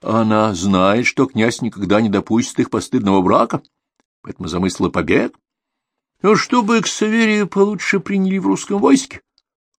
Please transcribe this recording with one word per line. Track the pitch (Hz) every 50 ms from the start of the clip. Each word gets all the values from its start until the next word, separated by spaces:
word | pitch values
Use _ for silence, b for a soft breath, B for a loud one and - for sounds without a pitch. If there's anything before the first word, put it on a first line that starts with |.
Она | - - 110 117 110 110 110 107 107 110 98
знает, | 82 90 101 95 92 92 98 104 120 120
что | - - - 135
князь | 131 - 107 110 120 - -
никогда | 127 110 - 95 98 87 98 107
не | 117 104
допустит | 98 98 - - 107 117 - - - -
их | 120 -
постыдного | - - - - - 127 104 98 98 95
брака, | 90 90 110 165 - 117 - 139 _ _ _ _ _ _ _ _ _ _ _ _
поэтому | - - - - 90
замыслила | 82 82 87 95 90 - - 95 87
побег. | - 90 82 78 98 151 226 - _ _ _ _ _ _ _ _ _ _ _ _ _ _ _ _ _ -
Но | - 202 214
чтобы | - - - 254 247 208 202 233 226
Ксаверия | - - - - 214 214 220 226 226 214 214 208 202
получше | - - 202 196 208 208 175 - - 196 190
приняли | - - 202 196 190 190 190
в | 196 190
русском | 196 190 170 - - 202 202
войске, | 220 269 277 269 - - - - _ _ _ _ _ _ _ _ _ _ _